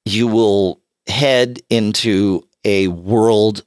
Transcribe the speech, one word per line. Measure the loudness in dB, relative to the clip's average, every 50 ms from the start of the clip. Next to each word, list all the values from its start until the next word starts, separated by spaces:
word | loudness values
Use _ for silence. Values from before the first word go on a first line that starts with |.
| _
you | -6 -2 -2 0 0
will | 2 2 2 2 2 2 0 -2 -4 -8 _ _ _ _ _ -8
head | -4 -2 0 2 2 2 0 -2 -4 -12 -8 _
into | -2 -2 0 -2 -2 -2 -2 0 0 0 0 0 -2 -2 -6 _ _ _ _
a | -2 0 0 0 -2
world | -4 -6 -4 -2 0 2 2 2 2 2 2 0 0 -4 -8